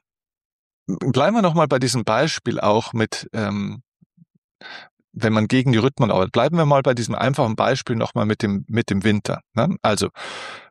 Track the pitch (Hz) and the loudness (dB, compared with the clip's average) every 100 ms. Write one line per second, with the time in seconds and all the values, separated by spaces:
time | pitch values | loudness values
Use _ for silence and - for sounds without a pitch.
0 | _ _ _ _ _ _ _ _ - 87 | _ _ _ _ _ _ _ _ -10 -4
1 | 135 127 160 226 180 165 143 135 131 123 | -2 2 2 2 2 2 2 2 0 -2
2 | 110 110 156 - - - 101 107 - 113 | 0 0 0 -2 -6 -2 2 2 0 -2
3 | 110 - - 113 101 101 101 107 - _ | -2 -4 -10 -6 -4 -4 -6 -10 -18 _
4 | _ _ _ _ _ _ - - - _ | _ _ _ _ _ _ -20 -20 -20 _
5 | _ - 113 110 107 131 131 110 131 - | _ -2 0 2 2 2 4 4 2 2
6 | 113 92 95 117 139 170 151 139 135 120 | 2 2 0 2 2 2 4 4 2 0
7 | 107 113 120 143 117 110 107 131 - 117 | -2 -2 0 0 0 0 0 0 -2 -4
8 | 113 117 107 107 104 98 - 110 - 98 | -2 -2 -2 0 0 -2 -2 -2 0 0
9 | 107 104 - 90 - 110 117 - 113 104 | 2 0 -2 -6 -6 -2 -2 0 0 0
10 | 92 - - - - - - | -2 -6 -14 -14 -16 -18 -8